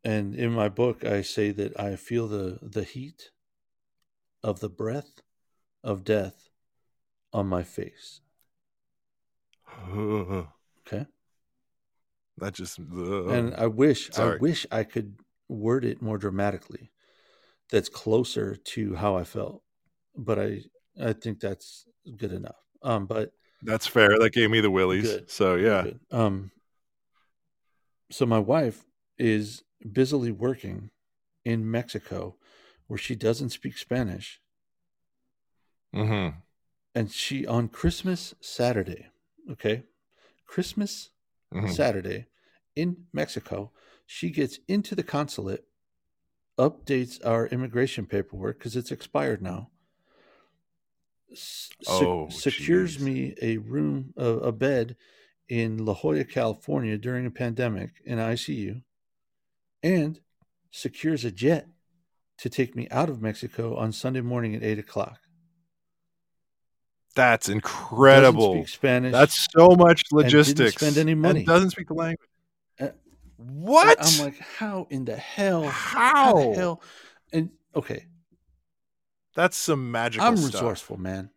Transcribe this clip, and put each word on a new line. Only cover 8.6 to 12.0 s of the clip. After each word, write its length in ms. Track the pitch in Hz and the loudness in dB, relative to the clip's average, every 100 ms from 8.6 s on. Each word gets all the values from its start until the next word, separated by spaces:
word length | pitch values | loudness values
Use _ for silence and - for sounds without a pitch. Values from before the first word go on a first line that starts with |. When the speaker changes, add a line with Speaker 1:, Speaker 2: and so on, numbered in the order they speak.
| _ _ _ _ _ _ _ _ _ _ _ | _ _ _ _ _ _ _ _ _ _ _
Speaker 2:
<laughs> 920 | - 92 101 107 107 90 95 80 _ _ _ - | -20 -10 -6 -2 -2 -4 -6 -8 _ _ _ -12
Speaker 1:
Okay. 200 | 104 143 _ _ _ _ _ _ _ _ _ | -10 -10 _ _ _ _ _ _ _ _ _